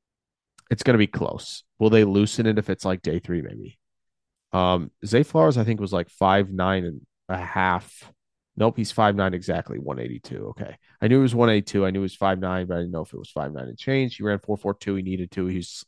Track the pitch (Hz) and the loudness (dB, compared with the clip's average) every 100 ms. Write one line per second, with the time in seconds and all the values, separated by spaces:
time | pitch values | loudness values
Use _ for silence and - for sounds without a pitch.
0 | _ _ _ _ _ _ _ 117 - 117 | _ _ _ _ _ _ _ 0 4 6
1 | 104 - - - - - _ _ 110 110 | 4 0 -4 -6 -12 -16 _ _ 4 6
2 | 104 98 107 - 113 107 101 95 95 92 | 6 4 2 2 2 0 -2 -4 -2 -2
3 | - 82 - 85 69 57 50 - _ _ | -2 -4 -2 -4 -6 -12 -16 -20 _ _
4 | _ _ _ _ _ 92 90 90 78 _ | _ _ _ _ _ 0 2 2 -2 _
5 | 101 120 151 160 160 123 110 107 98 92 | 0 2 2 4 4 4 0 -2 -2 -4
6 | 85 _ 95 98 95 95 92 95 87 71 | -4 _ 4 4 2 0 0 0 -2 -10
7 | - _ - 92 87 - 92 90 - - | -18 _ -10 -8 -4 -2 0 0 -4 -20
8 | - _ _ _ _ - 110 117 104 - | -20 _ _ _ _ 0 0 0 -4 2
9 | 107 101 95 90 92 85 - 55 69 65 | 2 2 -2 -2 -4 -4 -4 -10 -8 -8
10 | 60 64 - - 52 - - - _ _ | -8 -10 -12 -12 -12 -12 -14 -14 _ _
11 | 107 131 131 117 117 107 101 101 95 95 | 4 4 4 4 4 4 2 0 0 0
12 | 98 - 98 95 92 92 90 87 87 85 | -4 -2 0 0 -2 -4 -4 -6 -6 -8
13 | 78 - - 78 71 73 64 - - 135 | -10 -14 -12 -8 -8 -8 -12 -10 -2 0
14 | 127 - 104 104 - 104 101 98 - 98 | -2 -4 -2 -2 -4 -4 -4 -4 -4 -4
15 | 92 92 90 - 92 90 85 - | -4 -6 -6 -4 -4 -4 -8 -14